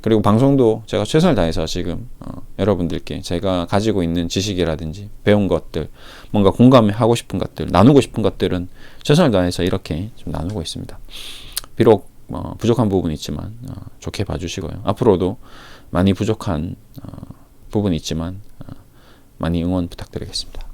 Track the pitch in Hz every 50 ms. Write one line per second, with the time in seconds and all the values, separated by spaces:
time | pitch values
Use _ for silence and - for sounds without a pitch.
0 | - 110 113 107 98 107 104 113 135 139 139 135 123 110 110 113 110 - - 98
1 | 104 - - 156 165 185 143 101 85 82 82 92 80 80 - 90 87 87 85 90
2 | - - - - - - - - - - - - 117 107 98 87 87 78 85 78
3 | - - 76 80 - - 92 85 90 95 92 90 85 - - 101 107 113 98 98
4 | 85 82 82 87 87 82 - 98 95 104 98 90 85 80 78 76 80 78 78 98
5 | 101 104 - - - 107 104 104 101 87 90 78 - - - 82 76 - - -
6 | - - - - - - - 107 101 98 - - 120 127 135 123 110 104 104 113
7 | 120 113 117 117 - - - 95 - - - - 78 73 - 85 101 127 143 139
8 | - - - 117 107 95 - - 104 90 92 90 90 - - - - - - -
9 | - - 147 160 180 139 104 92 90 90 87 - 85 92 95 98 - - 135 156
10 | 98 110 - - - - 78 - 78 90 107 98 78 - - - 90 - - -
11 | - - - - - - - - - - - - - - - - 113 117 107 98
12 | - - - - - - - - - - - - - 110 120 110 120 104 95 92
13 | 82 82 78 76 - - 78 80 85 92 110 117 123 - - - - - - -
14 | - - - - 104 - 80 78 92 82 - - 85 78 80 87 - - 107 -
15 | 143 113 95 85 92 90 87 - - - - - - - - - - - - 87
16 | 95 98 95 - 104 107 107 - - 107 85 73 80 95 92 - - - - -
17 | - - - - - - - - - _ - - - - - 107 101 101 85 78
18 | - - 78 80 82 85 95 98 - - - - - - - - - - _ -
19 | - - - - - - _ - - 82 87 85 82 90 92 92 87 87 - -
20 | - - - - - 90 - - - - - - - -